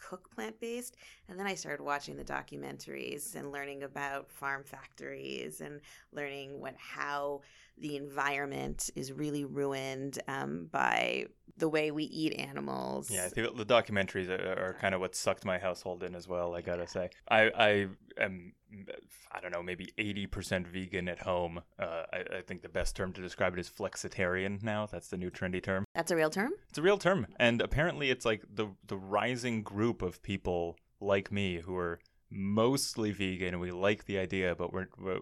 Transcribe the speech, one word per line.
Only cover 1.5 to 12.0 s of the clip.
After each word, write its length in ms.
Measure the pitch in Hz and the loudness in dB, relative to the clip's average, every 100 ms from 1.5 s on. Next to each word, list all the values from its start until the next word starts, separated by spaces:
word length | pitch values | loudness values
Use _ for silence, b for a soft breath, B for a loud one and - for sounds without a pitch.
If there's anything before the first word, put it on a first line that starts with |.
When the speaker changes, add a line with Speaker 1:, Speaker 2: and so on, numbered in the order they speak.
| 180 | -4
Speaker 1:
started 280 | 156 143 | -4 -6
watching 320 | 143 143 143 143 | -2 -2 -2 -10
the 80 | |
documentaries 1120 | 139 139 139 143 139 139 - 139 123 139 143 147 | -6 -6 -6 -10 -10 -10 -10 -8 -6 -6 -8 -8
and 160 | 139 | -8
learning 320 | 139 139 139 | -8 -8 -8
about 480 | 139 139 139 139 135 | -8 -6 -4 -6 -8
farm 320 | - 139 139 | -8 -4 -4
factories 960 | 139 135 - - 135 139 135 135 131 - | -6 -16 -18 -14 -12 -10 -8 -6 -6 -8
and 220 | 147 147 B B B | -12 -12 B B B
learning 480 | - 143 139 135 139 | -8 -6 -8 -10 -10
what, 140 | 135 131 | -10 -12
how 640 | - - 143 143 143 143 B B B - | -14 -6 -2 0 -2 -4 B B B -10
the 180 | 151 143 | -6 -4
environment 920 | 143 139 139 139 143 139 135 - - - | -4 0 2 2 0 -2 -4 -4 -4 -4
is 160 | 135 | -6
really 340 | 135 151 147 143 | -2 -2 0 -2
ruined, 720 | 143 139 135 135 135 139 131 - | 0 0 0 -2 -4 -4 -6 -4
um, 400 | 135 139 147 160 | -4 -2 -4 -2
by 540 | 139 62 57 60 64 60 - - - | 4 6 6 4 2 -4 -10 -20 0
the 100 | 165 | 2
way 220 | 156 151 | 4 2
we 140 | 151 | 0